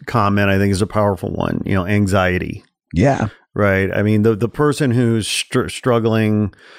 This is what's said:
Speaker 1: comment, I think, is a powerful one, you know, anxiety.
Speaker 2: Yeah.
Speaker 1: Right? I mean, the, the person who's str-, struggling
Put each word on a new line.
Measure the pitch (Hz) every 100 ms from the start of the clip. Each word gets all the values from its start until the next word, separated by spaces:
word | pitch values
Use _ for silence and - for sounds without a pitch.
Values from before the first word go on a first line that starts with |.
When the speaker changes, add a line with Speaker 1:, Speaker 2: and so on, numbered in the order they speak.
| -
Speaker 1:
comment, | 120 101 101 101
I | 98
think, | 101
is | 95
a | 101
powerful | 107 104 95 -
one, | - 50 50
you | -
know, | 95 87
anxiety. | 104 101 98 92 90 80 - _ _ _
Speaker 2:
Yeah. | 82 131 135 104 - _
Speaker 1:
Right? | - 101 95 95
I | 90
mean, | 104 107
the, | 110 107
the | 113
person | - 147 135 143
who's | 117 117 113 98
str-, | - - - 78
struggling | - 131 117 113 110 107 107 101 - -